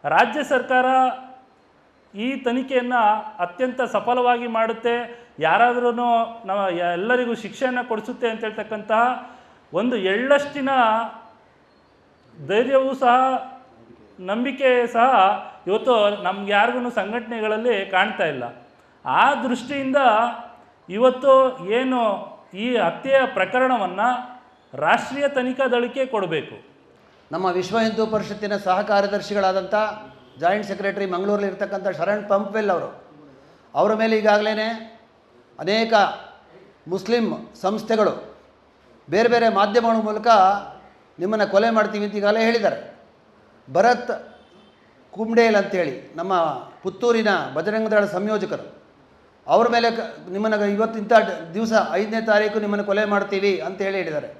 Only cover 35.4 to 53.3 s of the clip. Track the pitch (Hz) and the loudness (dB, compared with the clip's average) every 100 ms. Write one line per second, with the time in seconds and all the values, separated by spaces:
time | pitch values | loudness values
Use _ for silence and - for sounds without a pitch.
35.4 | _ - 160 214 220 220 175 - - - | _ -10 -2 0 2 4 2 -2 -16 -20
36.4 | _ - - _ 156 185 - 233 214 156 | _ -20 -20 _ -8 -8 0 0 0 -4
37.4 | - - 180 214 - 220 190 - - - | -12 -6 -4 -4 -2 2 2 0 -12 -20
38.4 | _ _ _ _ _ _ - 180 233 233 | _ _ _ _ _ _ -2 2 4 4
39.4 | 226 196 208 233 226 226 214 214 226 220 | 2 2 2 2 2 0 0 -2 4 6
40.4 | 190 202 - - - _ _ - 180 220 | 6 2 -6 -18 -20 _ _ -6 -4 0
41.4 | 208 196 226 226 208 208 208 208 202 220 | 2 4 4 2 0 -2 -4 -2 0 2
42.4 | 226 233 196 135 - - - _ _ _ | 2 2 0 -2 -12 -20 -20 _ _ _
43.4 | _ _ - 143 220 240 - - - - | _ _ -2 2 4 2 -2 -10 -12 -20
44.4 | - - _ _ _ _ _ 190 220 226 | -20 -20 _ _ _ _ _ -8 0 4
45.4 | 226 208 196 190 156 123 - 156 180 180 | 4 4 0 -2 -2 -6 -12 -10 -2 0
46.4 | 165 131 - - 190 190 240 226 214 185 | 0 -2 -12 -10 -10 -2 0 2 2 0
47.4 | 131 139 175 220 214 214 196 175 208 214 | -2 -4 -2 -2 2 2 2 -2 -2 -2
48.4 | 185 135 - - _ _ _ _ _ _ | -4 -8 -10 -20 _ _ _ _ _ _
49.4 | - 175 233 233 233 226 156 - 175 190 | 2 4 4 2 2 -2 -8 -12 -10 -4
50.4 | 220 214 208 202 220 226 202 226 196 165 | -2 0 0 0 -2 -4 2 2 2 -6
51.4 | 165 180 226 220 165 175 208 226 220 208 | -10 -6 0 0 0 -2 -2 -4 0 2
52.4 | 214 214 208 202 202 202 208 202 196 | 2 -2 -4 -4 -2 -2 0 -2 -2